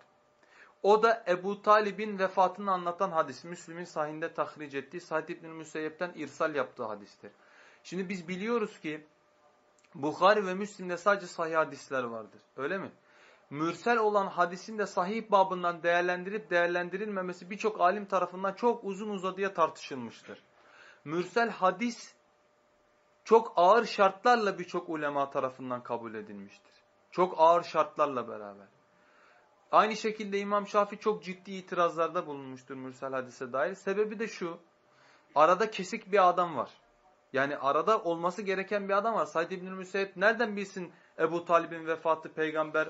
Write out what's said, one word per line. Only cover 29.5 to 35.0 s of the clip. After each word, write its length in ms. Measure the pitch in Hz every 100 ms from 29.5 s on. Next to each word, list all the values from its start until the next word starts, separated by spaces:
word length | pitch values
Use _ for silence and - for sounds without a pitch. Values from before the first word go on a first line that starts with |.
| _ _
Aynı 240 | 156 214 214
şekilde 440 | 220 214 202 196
İmam 280 | 202 208 196
Şafii 320 | 208 202 202
çok 240 | 220 214
ciddi 280 | 180 180 -
itirazlarda 760 | 190 185 180 170 156 165 170 156
bulunmuştur 480 | 143 135 127 - 135
mürsel 360 | 131 127 135
hadise 420 | 131 123 120 127
dair. 200 | 131 165
Sebebi 460 | 190 - 196 214 208
de 80 | 226
şu, 300 | - 175 170 _ _ _ _